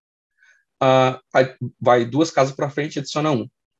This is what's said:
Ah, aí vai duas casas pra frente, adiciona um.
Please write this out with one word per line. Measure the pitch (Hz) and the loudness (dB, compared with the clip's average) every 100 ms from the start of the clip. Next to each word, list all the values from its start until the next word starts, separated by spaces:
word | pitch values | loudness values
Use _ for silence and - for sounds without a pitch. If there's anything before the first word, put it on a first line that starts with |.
| _ _ _ _ _ _ _ - | _ _ _ _ _ _ _ -2
Ah, | 135 131 127 123 _ | 2 4 2 -2 _
aí | 135 131 - 123 - | 0 0 -4 -14 -2
vai | 123 123 | 2 2
duas | 117 131 165 | 2 -2 0
casas | 139 135 | 0 0
pra | - 143 | -2 -6
frente, | 147 156 131 | -6 -8 -8
adiciona | 135 151 156 | -8 -4 -2
um. | 127 117 _ _ | -2 -4 _ _